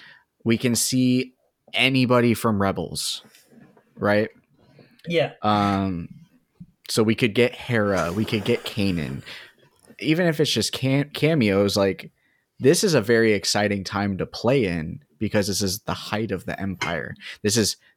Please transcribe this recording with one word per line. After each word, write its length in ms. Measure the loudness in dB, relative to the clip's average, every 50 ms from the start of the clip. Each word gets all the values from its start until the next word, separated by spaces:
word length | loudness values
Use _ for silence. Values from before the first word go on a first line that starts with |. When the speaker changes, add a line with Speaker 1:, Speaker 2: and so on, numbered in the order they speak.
| -20 -20 -20 -20 _ _ _ _ 0
Speaker 1:
We 140 | 0 0 2
can 180 | 2 0 0
see 580 | 0 0 0 0 2 2 2 2 0 -2 -4 -10 _ _ _ _ _ _ _ -2
anybody 600 | 0 2 2 4 2 4 4 4 4 4 4 2
from 260 | 2 0 0 0 2
Rebels, 640 | 0 0 0 -2 -4 -6 -6 -8 -6 -6 -8 -8 -12 _ _ -20 _ _ _ -20 -20 -20 _ _ _ _ _
right? 340 | -4 0 2 2 2 0 0 -4 _ _ _ _ _ _ _ _ -20 -20 _ _ _ -10 -4
Speaker 2:
Yeah. 240 | -2 0 -2 -2 -4 -4
Speaker 1:
Um, 680 | -2 0 2 2 2 2 0 0 0 -2 -4 -4 -8 -10 -14 -20 -20 -20 _ _ _ _ _ -20 -20 -20 _ _ -12 -4
so 140 | -2 0
we 140 | 2 2 2
could 180 | 2 0 0 2
get 220 | 2 2 2 0
Hera. 560 | -4 -6 -4 -2 0 0 0 0 0 0 -2
We 140 | -2 -2 -2
could 180 | -2 -2 -2 0
get 200 | 0 -2 -2 -4
Kanan. 600 | -6 -4 -2 -2 0 0 -2 -4 -6 -8 -10 -12 -14 -16 -18 -20 -20 _ _ _ _ _ _ _ -20 -14 -6
Even 280 | -2 0 0 2 2 2
if 120 | 2 2
it's 120 | 0 0
just 200 | 0 0 -2 -2
cam-, 380 | -2 -2 0 0 2 2 0 -2
cameos, 640 | -2 -2 0 2 2 4 4 4 4 4 2 2 2
like, 360 | 2 2 2 0 -2 -6 -18 _ _ _ _ _ _ _ _ _ 0
this 240 | 4 4 4 4 4
is 100 | 2 2
a 80 | 2
very 320 | 2 4 4 4 4 4 2
exciting 500 | 2 0 -2 0 0 0 0 0 -2 -4
time 340 | -4 -4 -4 -2 -2 -2 -4
to 60 | -6
play 400 | -8 -8 -4 0 0 2 2 2
in 340 | 0 0 -2 -4 -6 -8 -12 -14 _ _ -6
because 300 | -4 -2 0 0 0 0
this 140 | -2 -2 -2
is 160 | -2 -4 -4
the 120 | -6 -8 -8
height 380 | -8 -6 -6 -4 -4 -4 -4
of 140 | -6 -6 -6
the 140 | -8 -8 -6
Empire. 540 | -6 -6 -6 -6 -4 -4 -4 -4 -6 -8 -10 -14 -16 -18 -10 -6
This 160 | -2 0 2 2
is 200 | 2 0 -2 -6 _ _ _